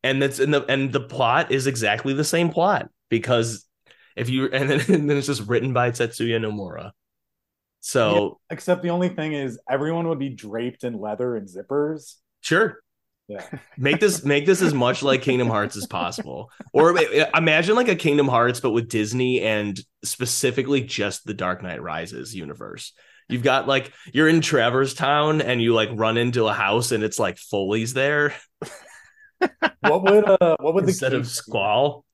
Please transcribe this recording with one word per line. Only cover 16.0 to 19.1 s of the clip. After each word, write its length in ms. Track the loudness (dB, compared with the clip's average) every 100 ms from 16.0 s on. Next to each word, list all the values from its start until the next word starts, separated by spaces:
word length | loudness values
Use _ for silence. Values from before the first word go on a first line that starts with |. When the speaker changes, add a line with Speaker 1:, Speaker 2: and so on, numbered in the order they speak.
| -6 -8 -12 -12 -14 _ -2
Speaker 1:
Or 220 | 4 6
i-, 320 | 6 2 2 2
imagine, 400 | 2 4 2 4
like, 120 | 2 2
a 80 |
Kingdom 320 | 2 2 2 4
Hearts, 320 | 4 2 0
but 100 | 0
with 180 | 0 0
Disney 540 | -2 -2